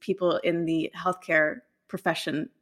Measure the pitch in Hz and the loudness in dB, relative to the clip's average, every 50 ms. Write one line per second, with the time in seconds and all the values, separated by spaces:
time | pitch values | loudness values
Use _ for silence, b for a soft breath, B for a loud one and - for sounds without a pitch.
0 | - - 190 - 180 175 151 - - 175 165 170 170 165 165 160 156 - - 170 | -4 -4 -2 2 2 2 2 2 2 0 0 0 0 0 0 0 -2 -4 -6 -4
1 | 175 185 180 - - - 160 156 151 151 - 247 _ _ _ _ _ - - 180 | -2 -2 -2 -2 -2 2 4 4 4 2 0 -6 _ _ _ _ _ -10 -8 -4
2 | - 180 165 - - 175 143 151 160 - _ _ | -2 -2 -2 0 -2 -4 -4 -4 -4 -6 _ _